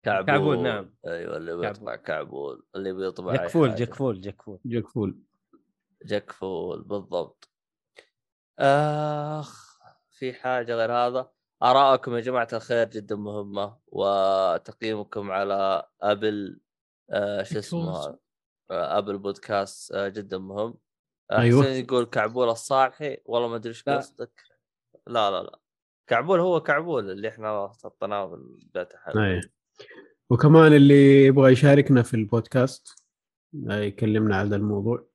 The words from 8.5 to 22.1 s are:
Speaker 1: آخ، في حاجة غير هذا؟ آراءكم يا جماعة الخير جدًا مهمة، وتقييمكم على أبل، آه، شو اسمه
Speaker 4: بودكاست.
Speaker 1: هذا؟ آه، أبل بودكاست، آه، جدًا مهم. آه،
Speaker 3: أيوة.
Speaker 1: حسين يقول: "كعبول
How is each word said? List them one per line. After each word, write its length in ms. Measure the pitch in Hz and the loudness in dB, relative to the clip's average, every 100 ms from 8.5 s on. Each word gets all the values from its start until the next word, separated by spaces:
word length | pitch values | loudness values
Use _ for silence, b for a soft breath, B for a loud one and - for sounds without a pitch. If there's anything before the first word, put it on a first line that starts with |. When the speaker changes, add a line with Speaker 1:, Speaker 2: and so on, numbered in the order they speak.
| - | -2
Speaker 1:
آخ، 1200 | 139 143 151 151 151 147 147 151 143 - - _ _ _ _ | 2 2 0 -2 -6 -6 -8 -10 -12 -20 -20 _ _ _ _
في 220 | _ 131 | _ -12
حاجة 420 | 127 127 127 120 | -10 -6 -6 -4
غير 180 | 117 113 | -4 -2
هذا؟ 380 | 120 123 127 127 _ _ _ | 0 -2 -4 -10 _ _ _
آراءكم 520 | 123 131 135 131 - | 4 6 6 4 0
يا 60 | 120 | -6
جماعة 280 | 117 127 117 | -4 -4 -4
الخير 360 | 113 - 117 113 | -8 -2 -2 -2
جدًا 280 | 113 104 104 | -4 -8 -8
مهمة، 640 | 104 104 101 101 101 107 _ | -8 -10 -8 -8 -8 -10 _
وتقييمكم 1400 | - 98 98 95 95 95 85 - - 110 107 104 110 101 | -4 -2 0 2 2 0 -2 -6 -10 -8 -8 -8 -10 -6
على 580 | 95 98 98 98 90 - _ | -6 -4 -2 -2 -2 -6 _
أبل، 580 | 101 104 107 104 95 90 _ _ _ _ _ | -2 0 -2 -4 -10 -14 _ _ _ _ _
آه، 320 | - 101 101 | -6 -4 -6
شو 160 | 98 107 | -6 -8
اسمه 220 | 101 170 | -8 -8
Speaker 4:
بودكاست. 240 | 165 90 71 | -8 -8 -10
Speaker 1:
هذا؟ 100 | - _ _ _ _ _ | -14 _ _ _ _ _
آه، 280 | 90 73 92 | -8 -2 -4
أبل 200 | 101 101 | -4 -8
بودكاست، 720 | 101 98 - 104 98 - - | -8 -12 -4 -4 -4 -10 -12
آه، 160 | - 98 | -8 -8
جدًا 300 | 104 98 92 | -10 -12 -12
مهم. 360 | 95 98 113 120 _ _ _ _ _ | -10 -8 -8 -10 _ _ _ _ _
آه، 80 | 110 | 2
Speaker 3:
أيوة. 240 | 117 123 | 4 4
Speaker 1:
حسين 220 | 139 131 | 4 0
يقول: 200 | 123 127 | -2 -2
"كعبول 440 | 117 | -2